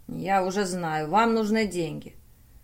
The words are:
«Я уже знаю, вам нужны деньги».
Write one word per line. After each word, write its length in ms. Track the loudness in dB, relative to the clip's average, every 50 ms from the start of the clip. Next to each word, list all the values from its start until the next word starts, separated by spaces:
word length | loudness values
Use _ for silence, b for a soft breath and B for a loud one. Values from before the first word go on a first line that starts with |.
| -16 -12
«Я 360 | -10 -8 -2 2 2 2 2
уже 220 | 2 0 -2 -2
знаю, 460 | -2 -2 -4 -4 -2 -2 -2 -2 2
вам 240 | 4 4 4 4 4
нужны 320 | 2 2 2 2 2 0 0
деньги». 480 | 0 -2 -4 -4 -4 -8 -12 -14 -18 -20 -20 -20 b b b b b b